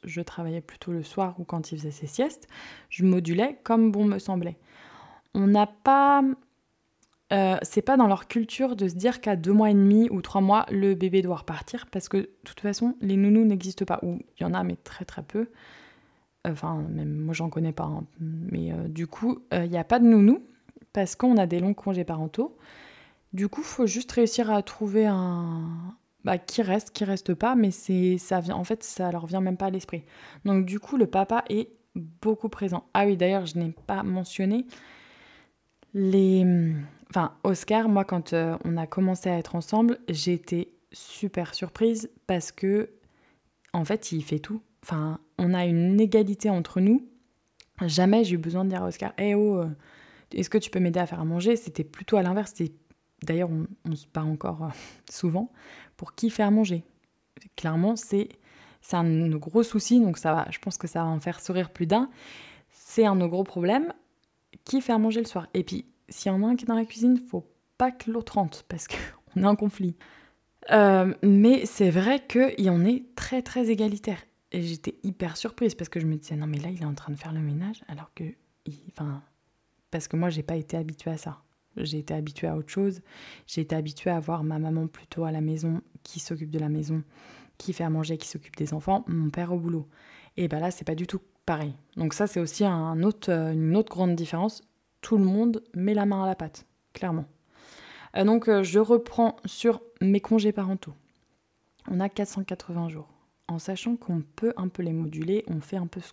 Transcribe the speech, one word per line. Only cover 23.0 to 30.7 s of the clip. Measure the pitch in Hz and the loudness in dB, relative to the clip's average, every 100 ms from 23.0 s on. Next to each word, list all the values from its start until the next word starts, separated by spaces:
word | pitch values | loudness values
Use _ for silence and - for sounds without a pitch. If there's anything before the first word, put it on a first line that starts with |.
| - _ _ | -20 _ _
Du | 185 202 | -4 -4
coup, | - | -4
faut | 311 - 226 | -8 0 0
juste | 220 - | 0 -4
réussir | - 233 233 220 | 2 2 2 0
à | 208 | 0
trouver | 202 - 208 208 214 | -2 -4 -2 2 4
un, | 190 180 175 170 165 160 165 175 226 _ _ | 2 0 -2 -4 -6 -6 -8 -10 -14 _ _
bah, | - 180 | -4 -2
qui | - - | -2 -2
reste, | 196 202 - | 0 0 -2
qui | - | -4
reste | 196 190 - | -2 -2 -2
pas, | 170 233 | -2 2
mais | 254 208 | 2 2
c'est, | 175 - 185 180 180 | 0 0 2 2 2
ça | - 185 | 0 -2
vient... | 170 - | -2 -4
En | |
fait, | 180 220 | -4 -6
ça | - - 180 | -6 -4 -4
leur | 170 | -4
vient | 165 190 | -4 -2
même | 185 180 | -2 -2
pas | 190 | -2
à | |
l'esprit. | 185 - 170 - - - - | -4 -6 -12 -12 -20 -20 -8
Donc, | 202 196 | 0 2
du | 185 | 2